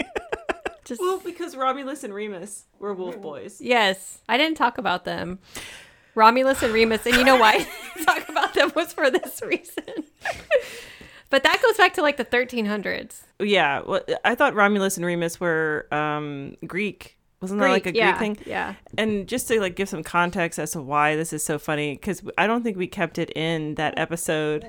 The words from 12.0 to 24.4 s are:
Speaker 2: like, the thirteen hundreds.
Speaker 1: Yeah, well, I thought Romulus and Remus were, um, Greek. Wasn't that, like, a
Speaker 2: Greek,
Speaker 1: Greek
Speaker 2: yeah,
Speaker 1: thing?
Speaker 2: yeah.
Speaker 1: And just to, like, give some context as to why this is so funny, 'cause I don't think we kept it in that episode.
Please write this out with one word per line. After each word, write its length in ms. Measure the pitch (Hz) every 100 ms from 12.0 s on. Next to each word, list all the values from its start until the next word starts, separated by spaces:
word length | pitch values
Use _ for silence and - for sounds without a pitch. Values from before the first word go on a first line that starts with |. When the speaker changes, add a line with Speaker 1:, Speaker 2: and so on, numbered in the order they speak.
Speaker 2:
like, 140 | 302 285
the 60 |
thirteen 420 | 226 240 247 240 208
hundreds. 580 | 208 185 180 - - - -
Speaker 1:
Yeah, 400 | 208 196 151 139
well, 220 | - 185 - -
I 120 | - 240
thought 180 | -
Romulus 420 | 208 202 208 190 190
and 80 |
Remus 360 | 175 170 170 170
were, 480 | 175 160 160 151 -
um, 640 | 147 151 151 147 143 139 -
Greek. 540 | 170 170 208 - - _ _ _
Wasn't 180 | 185 202
that, 100 | -
like, 160 | 233 185
a 40 |
Speaker 2:
Greek, 40 |
Speaker 1:
Greek 20 | 175
Speaker 2:
yeah, 140 | 214 180
Speaker 1:
thing? 200 | 214 208 -
Speaker 2:
yeah. 280 | - 185 196 - -
Speaker 1:
And 300 | 220 208 185
just 220 | 254 -
to, 100 | 226
like, 140 | 190
give 140 | 175 196
some 160 | 165
context 560 | 156 175 175 185 170 -
as 120 | 147
to 80 | 170
why 340 | 131 147 151 156
this 160 | 165
is 120 | 151
so 140 | - 151
funny, 380 | - 151 147 139
'cause 260 | - 180 - -
I 80 | 196
don't 160 | 233
think 140 | 233 190
we 100 | 180
kept 320 | - 165 -
it 120 | 165
in 440 | - 160 165 151
that 240 | 151 151 -
episode. 680 | 160 165 - 156